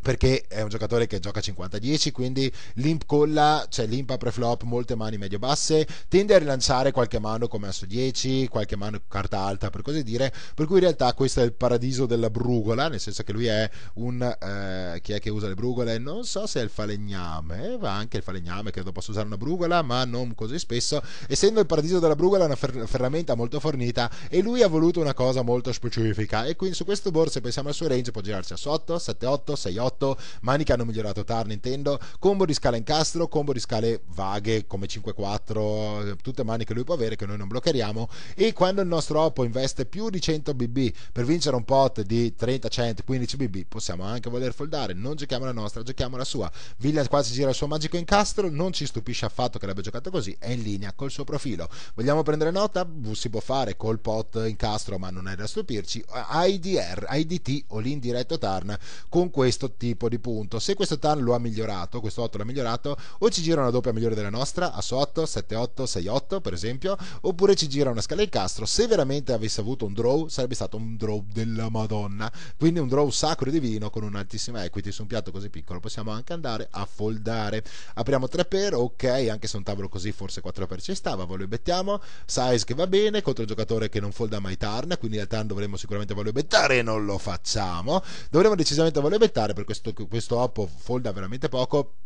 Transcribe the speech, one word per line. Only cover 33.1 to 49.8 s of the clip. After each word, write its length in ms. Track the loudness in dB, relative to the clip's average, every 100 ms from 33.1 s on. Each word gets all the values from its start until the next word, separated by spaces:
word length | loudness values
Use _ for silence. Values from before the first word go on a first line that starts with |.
| 2 0
combo 240 | 2 0
di 80 | 0
scale 420 | 0 0 2 0 -2
vaghe 600 | -4 -2 -2 2 0 0
come 220 | -4 -4
cinque 240 | -4 -4
quattro, 1040 | -2 -2 -2 -2 0 0 0 -2 -2 -4 -4
tutte 220 | -4 -2
mani 220 | -2 0
che 100 | 0
lui 80 | -2
può 120 | 0
avere, 200 | 0 0
che 120 | -2 -4
noi 120 | -4
non 80 | -2
bloccheremo, 640 | 0 2 2 0 -2 -4 -4 -6
e 180 | 2 2
quando 280 | 4 2 4
il 80 | 2
nostro 320 | 0 2 2
oppo 240 | 2 2
investe 420 | 0 0 -2 -2 -2
più 240 | -2 -2
di 100 | -2
cento 320 | 0 0 0
B 140 | -2 0
B 260 | 2 0 0 -4
per 120 | -2
vincere 300 | 2 2 2
un 100 | 0
pot 360 | 4 6 6 2
di 340 | 0 2 2
trenta 320 | 0 0 0 -2
cent, 380 | 0 -2 -2
quindici 320 | -2 0 0 -2
B 100 | -2
B, 200 | -2 -6
possiamo 340 | -6 -4 -4
anche 260 | -4 -4 -4
voler 240 | -2 -2
foldare, 420 | -4 -4 -2 -2
non 200 | -2 -4
giochiamo 300 | -4 -4 -4
la 80 | -2
nostra, 320 | -4 -4 -4
giochiamo 320 | -6 -2 -2 -2
la 80 |
sua. 260 | -4 -2 -4 -4 -6 -2
Villa 280 | 0 2 4
qua 160 | 2
si 100 | 2
gira 180 | 2 2
il 40 |
suo 140 | 2 0
magico 280 | -2 -2 -2
incastro, 540 | 2 4 4 0 0
non 220 | 0 -2
ci 140 | -2 -4
stupisce 400 | -4 -4 -2 -2
affatto 340 | 0 -2 -2
che 60 | -4
l'abbia 180 | -4